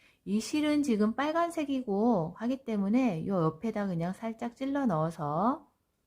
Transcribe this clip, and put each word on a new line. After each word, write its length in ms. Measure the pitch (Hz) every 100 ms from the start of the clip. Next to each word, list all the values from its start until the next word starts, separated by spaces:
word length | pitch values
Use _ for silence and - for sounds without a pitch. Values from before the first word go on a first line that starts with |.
| _ _ -
이 140 | 208
실은 420 | - 302 302 294
지금 320 | 269 208 214 233
빨간색이고 1200 | 294 330 339 330 285 269 247 196 233 208 160 180
하기 280 | 226 262 -
때문에 600 | 214 196 240 254 160 180
요 160 | 190
옆에다 440 | 160 156 226 214 196
그냥 260 | 170 170
살짝 420 | 185 226 226 240 -
찔러 300 | 269 277 262
넣어서 840 | 160 160 160 147 151 220 302 - _ _ _